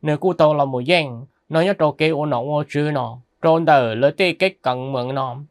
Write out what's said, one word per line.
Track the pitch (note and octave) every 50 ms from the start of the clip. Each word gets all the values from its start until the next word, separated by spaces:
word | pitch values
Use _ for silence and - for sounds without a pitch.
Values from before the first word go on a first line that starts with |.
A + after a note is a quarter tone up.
| -
Nếu | D#3 D3+
cú | D3 - F#3 F3
tàu | E3+ D#3+ D3+ D3+
là | D3 C#3
một | C#3 C3 B2+
dân. | B2 C3 F3 F3 D#3 C3+ A#2+ A#2 C3 - _ _ _ _
Nó | D#3 D#3+
nhớ | E3+ F#3+ G3+
trò | G3 D#3+ D3+ C#3 _
kia | D#3 D#3+ D#3+
của | C#3+ D3+
nó | D3+ C#3+ A#2+ A#2+
và | C#3 D3+ D3 D3+ D3
chứ | - D3 D3 D3+ D3
nó. | C3+ B2 A#2 A#2 B2 - _ _ _ -
Trò | E3 D#3+ E3
đời | E3 D#3+ D3+ C#3 B2+ A#2 A2
lấy | A2 B2+ C#3+ D3
tê | - G3 F3+ D#3+
cái | - F#3 F#3+ F#3 _ _
cần | B2+ B2+ B2+ C3 C3+ C#3
mừng | B2+ B2 B2+ C3+
nó. | C#3 C3+ C3 B2 C3+ D3 D3